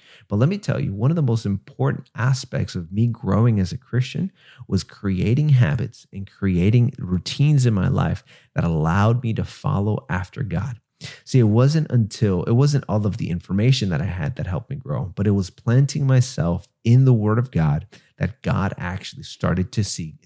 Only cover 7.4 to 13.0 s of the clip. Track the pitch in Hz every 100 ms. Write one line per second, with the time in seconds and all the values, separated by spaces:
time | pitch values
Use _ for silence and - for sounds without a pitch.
7.4 | 139 147 123 104 92 95 87 87 - -
8.4 | _ - 85 80 78 95 107 120 117 107
9.4 | 98 - 101 98 101 104 - 90 92 -
10.4 | 98 82 113 113 _ - - - - 135
11.4 | 113 107 135 156 151 123 107 - 107 90
12.4 | - 117 143 143 - 107